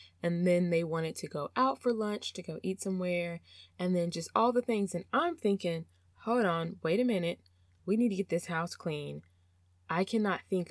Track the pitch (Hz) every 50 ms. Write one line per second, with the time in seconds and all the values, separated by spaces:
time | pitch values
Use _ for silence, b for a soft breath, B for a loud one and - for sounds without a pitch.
0 | B B B _ - 175 170 170 180 180 175 175 180 175 170 165 170 160 160 165
1 | 160 160 156 - - - - 147 147 - - 240 262 262 269 - - 247 240 220
2 | 214 208 208 208 - - - - 175 - 156 165 - 185 190 - - 196 190 185
3 | 180 180 175 175 170 170 170 170 B B B B B B B - 185 180 185 175
4 | 170 170 - 170 160 - - 214 226 247 240 247 240 - 226 208 202 185 - 170
5 | - - - 254 320 349 330 - - 208 202 196 - 175 165 165 165 - _ _
6 | _ _ _ _ - 214 233 247 220 180 165 165 165 165 - - - 160 170 214
7 | 254 247 226 180 175 170 - - _ _ _ _ _ _ _ _ _ 180 208 220
8 | 240 233 196 185 196 - 165 170 - - 170 160 170 175 - - - 170 151 147
9 | 147 143 143 147 - _ _ _ _ _ _ _ _ _ _ _ _ - 160 170
10 | 190 - - 226 214 202 180 - - - 196 185 170 -